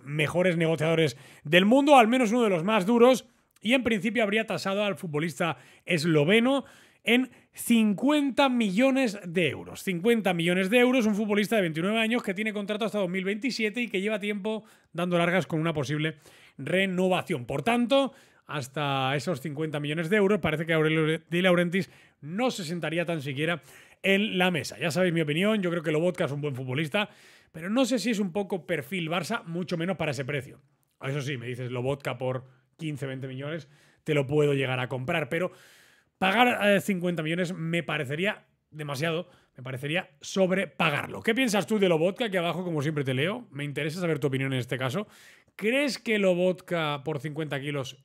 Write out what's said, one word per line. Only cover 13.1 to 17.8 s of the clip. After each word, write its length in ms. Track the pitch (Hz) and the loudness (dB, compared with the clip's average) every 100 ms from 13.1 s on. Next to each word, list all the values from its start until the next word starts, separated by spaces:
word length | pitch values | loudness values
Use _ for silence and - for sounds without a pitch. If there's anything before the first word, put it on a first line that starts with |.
| 190 | -2
veintisiete 560 | 185 214 262 208 214 240 | -4 -4 -4 -2 -4 -4
y 80 | 233 | -4
que 120 | 190 | -4
lleva 200 | 202 214 | -2 -4
tiempo 420 | 208 208 208 220 214 _ _ | -4 -6 -6 -8 -10 _ _
dando 260 | 165 180 175 | -6 0 0
largas 300 | 170 180 143 | 2 0 0
con 100 | 160 | -2
una 140 | 165 | -2
posible 460 | 151 131 151 156 156 - - - - | -2 -4 -2 -4 -6 -16 -20 -20 -12
renovación. 840 | 135 180 190 180 185 175 - 147 | -2 0 0 0 2 0 -2 -6
Por 180 | 120 139 | -4 -4
tanto, 500 | 180 240 | 0 0